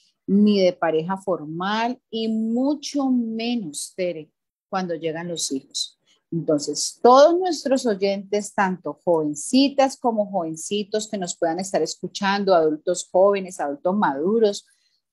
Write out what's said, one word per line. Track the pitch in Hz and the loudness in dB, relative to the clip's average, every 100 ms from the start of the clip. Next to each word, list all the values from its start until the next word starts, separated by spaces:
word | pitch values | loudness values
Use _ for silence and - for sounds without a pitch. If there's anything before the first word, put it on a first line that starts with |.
| _ _ - | _ _ 0
ni | 202 208 202 | 4 4 4
de | 185 | 2
pareja | - 165 160 165 190 | 2 0 0 -2 -6
formal, | 196 160 151 165 190 214 233 240 _ | -4 -4 -6 -6 -4 -2 -4 -6 _
y | 226 220 | -6 -2
mucho | 220 226 233 269 302 285 285 269 | -2 -2 0 0 -2 -4 -2 0
menos, | 247 226 226 233 240 165 - - - | 0 -2 -4 -4 -4 -6 -10 -10 -6
Tere, | 180 160 151 _ _ _ - | -6 -6 -12 _ _ _ -8
cuando | 190 185 160 | -6 -4 -4
llegan | 160 156 175 | -6 -6 -8
los | 160 - | -6 -6
hijos. | 135 - - - _ _ _ - | -6 -8 -10 -10 _ _ _ -8
Entonces, | 170 147 156 - - - - | -6 -2 -2 -2 -6 -8 2
todos | 233 254 302 349 | 6 8 8 6
nuestros | 370 294 269 262 247 | 0 -2 -2 0 0
oyentes, | 196 196 196 196 208 202 | -2 -2 -4 -4 -4 -4
tanto | - 190 180 151 - | -2 -2 -2 -8 -6
jovencitas | - 165 151 147 - 254 277 277 269 - | 0 0 0 -4 0 2 4 4 0 2
como | 247 220 196 | -2 0 -2
jovencitos | 190 165 160 - 208 196 214 214 | -2 -4 -8 -6 -4 -2 -4 -4
que | 208 | -6
nos | 175 - | -6 -2
puedan | 170 170 | -2 -2
estar | 190 175 | -2 -2
escuchando, | 160 - 180 - 196 202 196 | -2 -6 -10 -4 -2 0 4
adultos | 175 156 151 - 175 - | 4 4 0 -4 -4 0
jóvenes, | 185 196 202 180 - | 4 4 4 -2 -6
adultos | 147 143 180 202 | -6 -4 -2 0
maduros, | 175 139 170 226 208 202 - _ _ _ _ | 0 0 0 2 2 0 -10 _ _ _ _